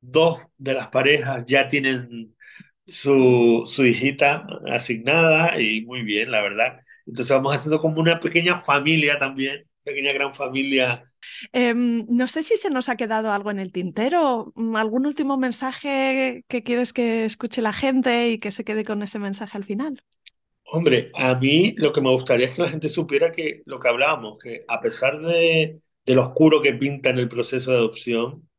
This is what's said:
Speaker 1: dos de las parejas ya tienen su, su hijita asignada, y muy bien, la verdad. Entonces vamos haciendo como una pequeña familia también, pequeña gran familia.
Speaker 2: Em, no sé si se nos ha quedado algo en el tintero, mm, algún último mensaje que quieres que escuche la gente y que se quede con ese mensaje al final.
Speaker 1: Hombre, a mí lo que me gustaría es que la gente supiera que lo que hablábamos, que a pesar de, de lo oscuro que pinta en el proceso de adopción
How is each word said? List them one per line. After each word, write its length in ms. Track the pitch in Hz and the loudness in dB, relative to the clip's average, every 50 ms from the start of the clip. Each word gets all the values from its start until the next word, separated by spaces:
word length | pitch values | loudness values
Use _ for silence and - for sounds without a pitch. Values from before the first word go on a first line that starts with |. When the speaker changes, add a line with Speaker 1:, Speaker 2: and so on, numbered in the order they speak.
Speaker 1:
dos 400 | _ 123 123 156 160 170 165 - - _ _ _ | _ 0 2 4 4 4 2 -2 -10 _ _ _
de 160 | 135 135 131 | -6 -6 -4
las 140 | 131 - - | -4 -6 -2
parejas 560 | - 127 131 139 147 147 127 135 135 123 120 117 | -2 2 4 4 4 4 2 -2 -6 -6 -4 2
ya 200 | 135 139 135 131 | 2 2 2 2
tienen 680 | 139 143 135 135 131 123 123 120 117 117 113 - _ _ - - - - - _ _ _ _ - | 0 0 0 0 -2 -2 -6 -10 -14 -14 -14 -16 _ _ -20 -20 -20 -20 -20 _ _ _ _ -12
su, 760 | - - - 143 139 135 131 127 123 120 117 117 117 117 113 | -10 -6 0 2 4 6 6 6 6 8 6 6 6 4 2
su 200 | - - - 135 | -4 0 2 4
hijita 640 | 123 117 - 123 139 139 139 147 143 147 165 - - - - - - | 4 4 2 0 -2 0 2 2 2 2 0 -6 -12 -14 -12 -8 -4
asignada, 960 | - 120 123 - 120 110 113 127 147 165 165 165 156 156 165 170 - - | -4 -4 -4 -4 -6 -6 -2 0 2 4 4 4 4 4 2 0 0 0
y 240 | 117 110 110 110 113 | -2 -2 -2 -4 -6
muy 180 | 117 123 127 117 | -8 -10 -8 -6
bien, 280 | 104 104 104 113 127 | -2 -2 -2 -2 0
la 100 | 123 107 | -2 -2
verdad. 380 | 104 101 101 107 117 127 127 - _ _ - _ _ - | -2 -2 -2 -2 -2 -2 -2 -10 _ _ -20 _ _ -16
Entonces 280 | 123 120 123 127 139 | -8 -6 -2 2 2
vamos 200 | 135 131 139 143 | 2 2 0 -2
haciendo 260 | 139 - 156 156 156 | -2 -2 -2 -2 0
como 180 | - 160 156 160 | 0 0 0 2
una 180 | 160 170 170 165 | 2 2 2 2
pequeña 400 | - 170 - 170 165 180 180 180 | 0 0 0 2 2 2 0 -2
familia 580 | - - 139 143 139 151 160 160 147 143 147 143 | 0 0 0 2 2 2 2 2 2 2 0 0
también, 520 | 139 135 135 135 135 135 139 143 - _ _ _ _ - | -2 -4 -4 -4 -6 -6 -6 -10 -14 _ _ _ _ -10
pequeña 240 | 143 139 135 143 139 | -8 -4 -4 -2 -2
gran 200 | 135 139 139 - | -2 -4 -4 -4
familia. 800 | - 143 127 127 135 135 139 135 135 127 123 120 120 - _ _ _ - - - - - - | -6 -8 -6 -4 -4 -2 0 2 2 2 0 -2 -6 -8 _ _ _ -20 -20 -18 -18 -20 -6
Speaker 2:
Em, 540 | - 254 247 240 233 233 247 240 233 233 214 226 | 0 0 2 2 2 0 0 0 0 -2 -2 0
no 180 | 240 240 254 247 | 0 0 0 0
sé 160 | - 311 320 | -2 -6 0
si 140 | - 466 427 | 0 0 0
se 120 | - 403 | 0 -2
nos 200 | 294 254 247 - | -2 -2 -2 -4
ha 60 | 247 | -4
quedado 360 | 220 247 208 220 220 220 220 | -4 -2 -2 -2 -2 -2 -2
algo 200 | 202 202 202 208 | -2 -2 -2 -4
en 80 | 208 196 | -6 -6
el 120 | 190 185 | -6 -6
tintero, 840 | - 180 175 185 156 202 220 269 330 349 320 277 254 233 214 - - | -6 -6 -6 -6 -4 -2 -2 0 2 2 2 2 0 -2 -4 -10 -8
mm, 200 | - 226 226 226 | -6 -4 -2 -2
algún 300 | 214 220 220 214 254 262 | -2 -2 0 0 0 -2
último 320 | 294 285 294 302 269 277 262 | -2 -2 -2 -2 -2 0 0
mensaje 1080 | 262 254 233 - 269 262 254 - - 294 277 269 269 269 262 262 262 262 247 247 - _ | 0 -2 -2 -4 -6 -8 -8 -6 -6 -4 -2 0 0 0 0 0 -2 -2 -4 -8 -12 _
que 160 | - 247 226 | -6 -6 -2
quieres 300 | - 240 240 247 240 - | -2 -2 0 -2 -2 -2
que 320 | - 240 233 226 226 220 | -2 0 0 0 0 -2
escuche 360 | 220 220 _ - 240 - - | -2 -4 _ -8 -6 -4 -2
la 120 | 233 214 202 | -2 -2 -2
gente 560 | - - 269 262 262 254 262 240 240 240 233 | -2 -2 0 2 2 2 2 2 2 2 0
y 100 | 226 220 | 0 -2
que 120 | - 208 | -4 -8
se 120 | 196 - 220 | -8 -8 -8
quede 200 | - 214 214 214 | -6 -4 -4 -4
con 160 | 214 214 208 | -4 -4 -6
ese 180 | 208 202 - 214 | -6 -8 -8 -8
mensaje 380 | 202 196 196 196 226 190 - 208 | -6 -6 -8 -8 -10 -12 -10 -12
al 80 | 202 | -8
final. 380 | - 208 208 269 311 269 - _ _ _ _ _ - _ _ _ _ _ _ _ - | -8 -6 -6 -4 -6 -8 -10 _ _ _ _ _ -20 _ _ _ _ _ _ _ -6
Speaker 1:
Hombre, 400 | - 160 170 156 131 117 107 - - | -4 0 2 4 2 2 0 -4 -6
a 180 | - 135 127 127 | -2 0 0 2
mí 380 | 127 131 135 143 160 185 214 - - | 2 2 4 4 6 4 4 2 2
lo 140 | - 143 | 0 2
que 100 | 143 151 | 2 2
me 80 | 135 131 | 2 4
gustaría 340 | 127 127 127 - 135 117 123 | 2 2 2 2 2 2 2
es 80 | 127 127 | 0 0
que 80 | - | -2
la 80 | 175 170 | -2 -2
gente 200 | 160 156 151 151 | -2 -4 -4 -4
supiera 420 | - - 156 - 143 143 160 165 | -2 -2 -4 0 0 2 2 2
que 320 | 165 - 165 - - - - | 0 -2 -6 -6 -6 -8 -12
lo 140 | - 135 127 | -14 -14 -2
que 80 | 127 127 | 0 0
hablábamos, 500 | 120 120 135 147 156 135 117 107 104 - | 2 2 2 0 0 -2 -4 -12 -14 -14
que 260 | - 123 117 - - - | -14 -14 -14 -14 -10 -8
a 120 | 117 117 | -8 -2
pesar 400 | - 117 110 - 131 135 147 151 | -2 -2 -2 0 0 0 0 0
de, 640 | 156 165 170 170 165 165 165 160 156 160 160 - _ _ _ _ _ | -2 0 2 2 4 4 4 2 2 0 -4 -14 _ _ _ _ _
de 100 | - 127 | 4 4
lo 120 | 127 123 127 | 4 4 2
oscuro 340 | 131 - 156 156 156 151 | 4 6 6 8 8 6
que 120 | 139 143 127 | 4 2 2
pinta 360 | 117 135 139 143 135 135 131 | 2 -2 -4 -4 0 0 0
en 80 | 123 127 | 2 2
el 100 | 123 117 | 0 -2
proceso 440 | 117 120 117 - - 127 123 131 | -2 -4 -4 -4 -4 -6 -2 0
de 60 | 131 120 | 2 2
adopción 680 | 117 110 113 - - 120 117 113 117 117 147 156 - _ _ | 2 0 -2 -6 -6 -4 -2 -2 -2 -4 -6 -14 -20 _ _